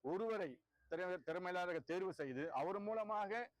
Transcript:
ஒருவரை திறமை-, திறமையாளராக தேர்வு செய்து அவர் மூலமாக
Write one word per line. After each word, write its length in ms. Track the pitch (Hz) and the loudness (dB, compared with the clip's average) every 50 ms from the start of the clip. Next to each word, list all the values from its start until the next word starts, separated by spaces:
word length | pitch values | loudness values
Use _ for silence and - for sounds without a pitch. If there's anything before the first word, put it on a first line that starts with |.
ஒருவரை 580 | _ 131 160 190 220 226 226 208 190 151 127 - _ _ _ _ _ - | _ -2 0 0 0 0 0 0 -2 -2 -4 -8 _ _ _ _ _ -8
திறமை-, 320 | - 165 185 180 180 180 131 | -4 -2 0 0 -2 -2 -2
திறமையாளராக 540 | - 160 180 185 180 180 180 180 180 175 165 123 | -2 -4 -2 0 0 2 2 2 2 2 0 0
தேர்வு 280 | - 160 180 190 190 165 | 0 0 2 2 0 0
செய்து 400 | - 151 139 127 127 143 165 - | -2 -2 -2 0 -2 -2 0 0
அவர் 260 | 131 143 170 190 202 | 0 2 2 0 0
மூலமாக 720 | 202 208 220 220 214 208 220 208 208 196 208 233 240 233 _ _ | 0 0 0 0 2 2 2 0 2 0 0 -2 -4 -6 _ _